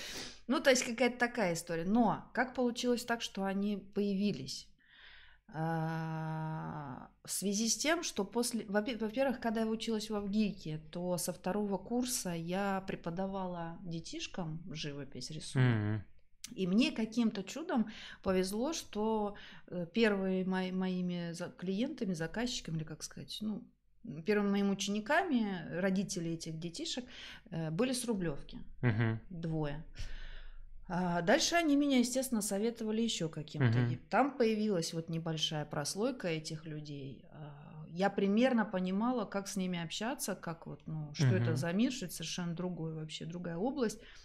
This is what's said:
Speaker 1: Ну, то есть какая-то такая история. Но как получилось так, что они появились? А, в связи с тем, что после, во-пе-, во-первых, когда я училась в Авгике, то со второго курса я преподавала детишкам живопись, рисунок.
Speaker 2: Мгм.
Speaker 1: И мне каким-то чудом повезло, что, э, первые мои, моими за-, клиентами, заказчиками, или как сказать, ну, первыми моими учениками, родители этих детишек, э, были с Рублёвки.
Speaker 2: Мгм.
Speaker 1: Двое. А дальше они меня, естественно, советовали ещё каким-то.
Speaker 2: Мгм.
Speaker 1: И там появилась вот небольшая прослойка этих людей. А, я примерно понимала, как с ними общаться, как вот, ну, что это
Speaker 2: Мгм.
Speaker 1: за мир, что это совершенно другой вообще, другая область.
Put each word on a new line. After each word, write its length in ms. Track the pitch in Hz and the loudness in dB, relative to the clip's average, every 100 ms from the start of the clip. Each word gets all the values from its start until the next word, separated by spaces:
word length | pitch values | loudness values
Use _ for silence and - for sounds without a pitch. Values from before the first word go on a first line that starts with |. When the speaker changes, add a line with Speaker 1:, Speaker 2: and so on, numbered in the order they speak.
| - - - - - | -10 -10 -10 -8 0
Speaker 1:
Ну, 120 | 302 | 4
то 80 | 294 | 8
есть 120 | 254 - | 6 6
какая-то 320 | 226 240 247 | 2 2 4
такая 340 | 240 240 185 165 | 0 2 0 0
история. 300 | - 165 175 | -2 -2 4
Но 400 | 226 220 143 - | 6 6 4 -2
как 200 | 214 247 269 | -2 -2 2
получилось 500 | 247 233 247 233 - | 0 2 2 2 0
так, 160 | 233 | -2
что 220 | - - 196 | -2 -2 -2
они 320 | 196 202 202 | 0 0 -2
появились? 920 | - 202 202 190 208 - 131 - - - _ - - - - - - | -4 -2 0 2 0 0 -4 -10 -12 -20 _ -20 -20 -20 -20 -20 -10
А, 1600 | 151 160 165 160 160 160 160 160 160 160 160 165 160 143 - - _ - | -4 0 0 0 -2 -4 -4 -4 -4 -4 -4 -6 -8 -8 -10 -14 _ -8
в 60 | |
связи 380 | - 190 202 226 | -4 0 0 2
с 80 | - | 2
тем, 260 | 285 339 | 2 2
что 220 | 320 - 196 | 0 -4 -2
после, 400 | 233 240 226 208 | 0 0 -2 0
во-пе-, 300 | 202 214 214 | 2 2 0
во-первых, 420 | 220 254 269 247 | -2 2 2 2
когда 220 | 233 220 | 0 0
я 60 | 220 | 0
училась 420 | 220 226 220 214 | -2 0 -2 0
в 60 | 214 | -2
Авгике, 640 | 202 208 208 - 160 156 156 | 0 2 2 0 -6 -6 -8
то 260 | 175 180 175 | -6 -2 0
со 160 | 180 | -2
второго 440 | 180 180 202 208 196 | -4 -2 0 0 -2
курса 540 | 196 240 247 - 185 | 0 0 0 -2 -2
я 520 | 170 165 185 202 190 190 | -4 -2 0 2 0 -2
преподавала 920 | 165 175 170 190 196 185 175 165 170 | -4 -4 -2 -2 -2 -4 -4 -6 -6
детишкам 800 | 185 165 - 330 - - 160 160 190 | -6 -6 -6 -8 -8 -6 -4 -6 -8
живопись, 580 | 156 160 143 139 127 - | -6 -6 -6 -8 -10 -8
рисунок. 500 | 156 - 135 127 113 | -8 -2 4 4 4
Speaker 2:
Мгм. 200 | 104 107 - - - - - | 2 -2 -4 -16 -20 -18 -10
Speaker 1:
И 160 | - 180 | -2 2
мне 240 | 202 302 | 4 4
каким-то 520 | - 220 233 233 202 | 2 -2 2 2 0
чудом 440 | 190 269 339 277 214 - - - | -6 -6 0 0 0 -2 -14 -6
повезло, 500 | 190 185 185 214 269 | 0 2 2 0 -2
что, 640 | 320 - 208 220 220 208 196 - - - | -2 -6 -2 0 2 0 -4 -14 -16 -8
э, 200 | 175 165 | -6 -2
первые 520 | 226 226 196 190 185 185 | 4 4 4 2 2 2
мои, 260 | 185 185 | 0 0
моими 600 | 185 185 180 180 175 170 | 0 0 0 0 -2 -4
за-, 160 | 165 170 - | -6 -8 -6
клиентами, 560 | 180 196 277 320 196 | -4 0 -2 -2 -2
заказчиками, 640 | 165 165 214 240 - - 160 | -2 -2 -2 -2 -2 -4 -4
или 80 | 160 | -4
как 180 | 156 | -8
сказать, 340 | - - - - | -12 -12 -12 -6
ну, 220 | 214 208 - _ _ - - 147 165 | -4 -6 -8 _ _ -16 -12 -6 2
первыми 260 | 208 202 | 2 4
моими 200 | 202 202 | 4 4
учениками, 920 | 196 196 208 214 311 381 247 208 185 147 160 | 2 0 -2 2 2 4 2 2 -2 -4 0
родители 520 | 190 190 180 175 165 | 2 2 0 -2 -2
этих 280 | 165 170 160 | -4 -6 -6
детишек, 460 | 170 165 330 - 247 - - - - | -6 -6 -6 -4 -6 -12 -14 -16 -8
э, 200 | 160 160 | -4 -2
были 220 | 160 254 | 2 2
с 120 | 254 233 | 0 0
Рублёвки. 540 | 208 170 - - - - - | 0 0 -2 -8 -10 -12 0
Speaker 2:
Мгм. 380 | 123 107 113 113 - | 2 4 4 2 -4
Speaker 1:
Двое. 560 | 175 165 160 147 147 - - - - - - - - - - - | -6 -2 0 -2 -4 -8 -6 -6 -4 -8 -10 -10 -12 -12 -12 -4
А 320 | 175 180 175 | 0 2 2
дальше 340 | 170 294 - 339 | 6 6 6 4
они 200 | 320 285 | 6 6
меня, 220 | 285 262 | 6 6
естественно, 420 | 240 262 262 220 | 4 2 0 0
советовали 600 | 202 196 226 226 220 220 | 0 0 0 0 -2 2
ещё 280 | 226 - 160 | 2 0 -2
каким-то. 500 | 156 147 151 123 117 | -4 -6 2 4 6
Speaker 2:
Мгм. 20 | |
Speaker 1:
И 160 | 120 120 | 2 0
там 400 | - 202 277 277 | 0 4 4 4
появилась 560 | 220 214 214 185 165 | 4 4 2 2 0
вот 160 | 165 165 | -2 -2
небольшая 560 | 165 165 160 - 151 151 | -2 -2 0 0 0 -2
прослойка 600 | - 143 190 240 247 185 | -2 -2 0 0 0 -2
этих 360 | 160 156 156 165 | -2 -4 -8 -8
людей. 600 | 151 147 143 135 - - | -10 -8 -10 -10 -12 -16
А, 540 | - 147 147 - 156 156 | -14 -14 -14 -16 -14 -8
я 200 | 165 202 | 2 2
примерно 560 | 196 196 208 262 240 208 | 4 4 6 6 6 2
понимала, 600 | 185 185 190 233 247 202 | 0 0 0 2 0 0
как 220 | 196 196 | -4 -4
с 80 | 196 | -2
ними 220 | 185 180 | -2 -2
общаться, 520 | 165 - 220 285 - 185 | -4 -4 -4 -4 -4 -4
как 320 | - 165 - | -6 -8 -10
вот, 160 | 147 - | -12 -8
ну, 260 | - - | -6 -4
что 220 | - 135 120 | 2 4 6
это 160 | 117 | 4
Speaker 2:
Мгм. 60 | 120 | 2
Speaker 1:
за 160 | 170 | 2
мир, 180 | 185 262 | 4 2
что 140 | - 175 | 2 -6
это 100 | - | -6
совершенно 400 | 160 - 175 170 | -6 -4 -4 -2
другой 380 | 180 165 160 156 | -4 -4 -4 -6
вообще, 300 | 156 - 165 | -8 -8 -8
другая 320 | 175 175 170 | -6 -4 0
область. 420 | 233 302 220 - - - | 0 2 0 0 -12 -20